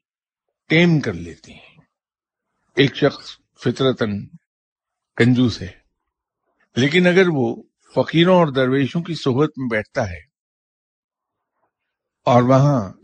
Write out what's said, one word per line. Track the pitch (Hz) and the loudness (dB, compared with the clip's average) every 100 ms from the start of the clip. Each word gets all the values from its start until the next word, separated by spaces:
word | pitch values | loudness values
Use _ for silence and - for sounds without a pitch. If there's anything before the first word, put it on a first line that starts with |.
| - _ _ _ _ _ - | -18 _ _ _ _ _ -2
tame | 160 175 156 | 0 2 2
کر | 117 | -2
لیتے | 85 85 78 - | -8 -12 -18 -20
ہیں۔ | - - _ _ _ _ _ _ _ _ _ _ - | -20 -20 _ _ _ _ _ _ _ _ _ _ 0
ایک | 139 - | 0 0
شخص | 143 - - - _ _ | -2 -2 -12 -20 _ _
فطرتاً | 131 - 135 117 110 101 104 - _ _ _ _ _ _ _ - | -6 -2 -2 -2 -4 -6 -10 -20 _ _ _ _ _ _ _ 0
کنجوس | 120 123 123 - | 2 2 0 -4
ہے، | 90 - _ _ _ _ _ _ _ _ _ - | -12 -16 _ _ _ _ _ _ _ _ _ -4
لیکن | 143 175 180 | 0 2 2
اگر | 175 180 | 2 2
وہ | 147 117 - - _ _ 135 | 0 -4 -6 -16 _ _ -4
فقیروں | 123 160 175 185 | 0 2 4 4
اور | 160 | 2
درویشوں | 131 127 135 131 170 | 0 0 0 -2 -4
کی | 170 | -6
صحبت | 156 139 123 151 - | -4 -2 0 -2 -4
میں | 131 | -6
بیٹھتا | 110 - 139 104 | -6 -6 -6 -6
ہے | 82 - _ _ _ _ _ _ _ _ _ _ _ _ _ _ _ _ _ _ _ - | -8 -18 _ _ _ _ _ _ _ _ _ _ _ _ _ _ _ _ _ _ _ 2
اور | 123 | 2
وہاں | 123 131 143 135 92 - | 4 4 2 0 -4 -12